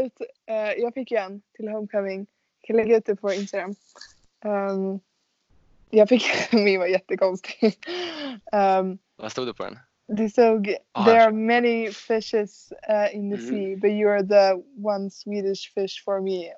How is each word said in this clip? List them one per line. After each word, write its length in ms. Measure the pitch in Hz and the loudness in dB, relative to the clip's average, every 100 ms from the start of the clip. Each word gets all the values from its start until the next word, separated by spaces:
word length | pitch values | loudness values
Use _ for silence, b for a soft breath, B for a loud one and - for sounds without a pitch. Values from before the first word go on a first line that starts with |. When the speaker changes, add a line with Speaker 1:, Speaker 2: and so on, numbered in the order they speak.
Speaker 1:
ut, 100 | 262 - 233 _ - | -2 -4 -16 _ -8
eh, 80 | 220 | -6
jag 380 | 214 202 233 | -4 -4 -4
fick 160 | 247 240 | -6 -4
ju 60 | 233 | -4
en 260 | 190 202 _ | -4 -12 _
till 160 | - 214 | -14 -10
Homecoming. 580 | 214 208 208 196 190 202 _ _ _ | -8 -6 -4 -4 -6 -12 _ _ _
Jag 60 | - | -2
kan 100 | 226 | 0
lägga 200 | 220 226 | 4 2
ut 80 | |
det 120 | 214 202 | 2 -4
på 160 | 202 | -2
Instagram. 420 | 196 202 196 185 202 _ - B _ _ _ | -4 -4 -8 -8 -12 _ -20 B _ _ _
Ehm, 560 | 214 202 196 190 190 190 _ _ _ _ _ _ _ _ - | -6 -4 -2 -4 -4 -6 _ _ _ _ _ _ _ _ 0
jag 180 | 220 214 | 4 6
fick, 140 | 247 - - | 4 2 -2
<laughs> 140 | - | 2
min 280 | 233 202 190 | 2 4 2
var 60 | 180 | 0
jättekonstig. 880 | 185 - 185 190 185 - - 220 - B 359 349 320 285 233 - | -2 -2 0 0 0 -8 0 0 0 B -8 -8 -10 -12 -12 -4
Ehm, 460 | 208 196 190 190 185 _ - | 2 4 2 0 -6 _ -16
Speaker 2:
Vad 160 | 110 | -12
stod 140 | - 123 | -8 -8
det 80 | |
på 100 | 104 | -6
den? 140 | 95 110 _ _ - 208 | -10 -12 _ _ -8 -4
Speaker 1:
det 140 | 220 | -2
stod, 440 | 226 233 220 202 - _ | 4 4 4 0 -6 _
Speaker 2:
Ah, 120 | - | 2
Speaker 1:
"There 120 | 214 226 | 6 8
Speaker 2:
jag 100 | 226 | 6
Speaker 1:
are 60 | |
many 580 | 214 220 240 240 233 220 | 4 0 2 2 0 -4
fishes, 800 | 214 - 226 214 226 208 - - | -8 -4 -4 -2 -4 -4 -10 -20
eh, 440 | - - 214 208 202 | -14 -4 -2 -2 -4
in 140 | 202 | -8
the 60 | 202 | -6
Speaker 3:
Mhm. 60 | 233 | -6
Speaker 1:
sea, 260 | 214 196 196 | -6 -4 -2
but 140 | 208 | 0
you 200 | 208 208 | 2 2
are 120 | 208 190 | 2 4
the 360 | 208 196 185 - 233 208 | 4 4 2 -6 -8 -4
one 220 | 202 196 | -4 -4
Swedish 640 | - - 208 196 190 - | -10 -8 -4 -4 -4 -8
fish 300 | - 196 - | -6 -6 -6
for 160 | - 196 | -6 -4
me." 320 | 190 185 170 | -4 -6 -8